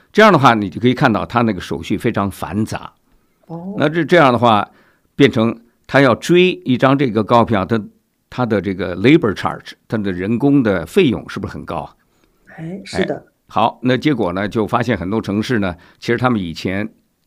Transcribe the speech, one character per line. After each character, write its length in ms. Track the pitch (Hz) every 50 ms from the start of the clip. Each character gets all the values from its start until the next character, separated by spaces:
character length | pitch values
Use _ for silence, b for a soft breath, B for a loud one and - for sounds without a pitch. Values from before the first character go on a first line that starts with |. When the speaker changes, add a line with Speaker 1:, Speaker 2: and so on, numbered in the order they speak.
| B B
Speaker 1:
这 100 | - 202
样 80 | 220 214
的 80 | 180 131
话 140 | 135 127
你 160 | 117 107 104 92
就 100 | - 104
可 80 | 110
以 60 | 127
看 180 | 123 - 147 123
到 140 | 104 92 87
他 160 | - - 120
那 100 | 120 110
个 80 | 98 87
手 200 | - - - 73
续 140 | - - 107
非 160 | 87 - 120
常 180 | 98 107 101 98
繁 340 | - - - 73 87 107 110
杂。 260 | 104 101 - - - _ _ _ _ _ _ _ _ _ _ _
Speaker 2:
哦。 280 | _ 165 170 175 190 202 -
Speaker 1:
那 100 | 135 151
这， 160 | 156 170 151
这 140 | 123 180 170
样 120 | 147 131
的 80 | 120 110
话 300 | 120 117 107 101 - - b b b b b b b b _
变 160 | - 139 123
成 260 | - 113 113 117 - - _ _ _ _ _
他 160 | - - 135
要 120 | 139 127 110
追 380 | - - - 170 180 180 185 175 - -
一 100 | 135 127
张 200 | 113 139 131 143 135
这 120 | 147 120
个 140 | 98 110 101
告 180 | - 123 120
票， 220 | 110 - 113 98 95
他， 180 | - 117 113 101 - _ _ _ _ _ _ _ _
他 160 | - 127 123
的 160 | 110 113 98
这 140 | 87 101 92
个 200 | 90 92 90 87
labor 360 | 90 101 131 160 165 - 107
charge， 400 | 90 - - 85 - - - - - _ _ -
他 80 | -
的 160 | 107 98 98
人 260 | 90 87 92 104 120 107
工 240 | 139 143 143 143
的 220 | 117 107 95 87 80
费 220 | - - 208 185
用 200 | 127 101 71 -
是 140 | - - -
不 80 | 98 90
是 60 | -
很 100 | 76 71
高 140 | - 85 76
啊？ 180 | - - _ _ _ _ _ _ _ _ _ _ _ - -
Speaker 2:
哎， 260 | - 160 165 190 190 -
是 180 | - 196 196 -
的。 80 | - 147
Speaker 1:
哎， 180 | - - _ _ _ _
好， 320 | _ - 101 110 - - _
那 140 | - 127 131
结 180 | 123 - 151 143
果 160 | 110 101 87 87
呢， 120 | 98 104
就 200 | 98 82 113 104
发 160 | - 120 120
现 120 | 117 120 113
很 140 | 90 - 95
多 140 | 110 110
城 200 | - - 98 107
市 160 | 107 - 127 107
呢， 160 | 98 92 85 b b b b b
其 100 | - -
实 100 | 120 110
他 100 | 123 127
们 100 | 117 104
以 140 | 92 82
前 340 | 78 - - 95 92 98 110 - _ _ _ _ _ _ _